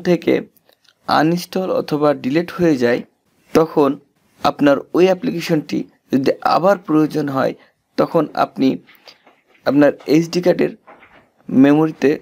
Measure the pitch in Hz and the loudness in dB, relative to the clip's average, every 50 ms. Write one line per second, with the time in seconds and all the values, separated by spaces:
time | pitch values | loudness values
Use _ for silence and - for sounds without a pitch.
0 | 175 180 175 170 - - - - - - _ _ _ _ _ _ _ _ _ _ | 0 -2 -2 -2 0 -2 -2 -2 -4 -8 _ _ _ _ _ _ _ _ _ _
1 | - - 120 135 147 160 170 175 175 - - 185 185 185 - - - - 156 143 | -6 -2 0 0 0 0 0 -2 -6 -6 -8 -6 -4 -4 -4 -4 -4 -4 -4 0
2 | 151 151 143 135 131 127 135 165 175 175 - - 175 165 151 123 123 120 123 - | 0 0 0 0 -4 -4 -2 -2 -4 -4 -6 -2 0 0 0 2 0 0 -2 -2
3 | - _ _ _ _ _ _ _ _ _ - 160 160 160 - 165 147 135 143 143 | -6 _ _ _ _ _ _ _ _ _ 0 0 0 2 2 0 2 2 0 -4
4 | _ _ _ _ _ _ _ _ - 107 - - 143 143 139 - - _ - 143 | _ _ _ _ _ _ _ _ -4 -4 -2 2 2 2 2 2 -2 _ 0 2
5 | 180 190 185 185 - 247 - 170 160 - 170 151 151 - - - - - _ _ | 2 2 2 0 -4 -6 -6 -6 -4 -2 -2 -2 -2 -4 -8 -8 -8 -10 _ _
6 | _ - - 131 135 127 - - - - 139 143 160 190 202 180 - - 156 156 | _ -4 -2 -2 0 0 -2 -2 0 0 0 2 2 2 0 0 -2 -2 0 0
7 | 156 147 147 151 147 139 135 131 120 110 - - _ _ _ _ _ _ - - | 0 0 -2 -4 -6 -4 -4 -2 -4 -4 -4 -8 _ _ _ _ _ _ -4 -4
8 | - - - 170 160 - - - 143 - - - 135 131 131 - - _ - _ | -4 0 0 -2 -2 -2 -2 -4 -4 -4 -2 -2 -2 -2 -2 -2 -10 _ -20 _
9 | _ - - _ _ _ _ _ _ _ _ _ - - 131 143 143 139 - - | _ -20 -20 _ _ _ _ _ _ _ _ _ -6 -2 2 4 4 2 2 -2
10 | - - 139 160 170 160 - 175 180 180 - - - - - - _ _ - _ | -2 0 0 0 0 0 -4 -2 0 0 0 0 0 -4 -4 -10 _ _ -20 _
11 | _ _ _ - _ _ _ _ _ - - 127 135 139 147 151 160 160 160 - | _ _ _ -20 _ _ _ _ _ -2 2 4 4 6 6 4 2 0 -2 -2
12 | - 135 156 - | 0 0 0 -2